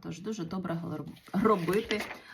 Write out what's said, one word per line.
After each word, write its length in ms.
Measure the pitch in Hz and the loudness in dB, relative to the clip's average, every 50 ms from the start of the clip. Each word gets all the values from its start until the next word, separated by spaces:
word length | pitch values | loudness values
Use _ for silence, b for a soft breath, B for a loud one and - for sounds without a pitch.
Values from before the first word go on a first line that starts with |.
| - | -8
тож 180 | - 82 - | -10 -8 -6
дуже 240 | - 214 220 - 165 | -6 -6 -4 -4 -4
добре 280 | - 190 190 180 - 165 | -4 -4 -4 -2 -2 -4
гол-, 320 | 170 170 170 156 147 - - - - - - - | -4 -4 -4 -6 -6 -6 -8 -12 -14 -12 -2 2
робити 680 | 196 220 220 214 185 170 165 185 214 220 - 214 208 - - B B B B | 4 6 6 6 6 4 4 2 2 2 2 0 -2 -2 -4 B B B B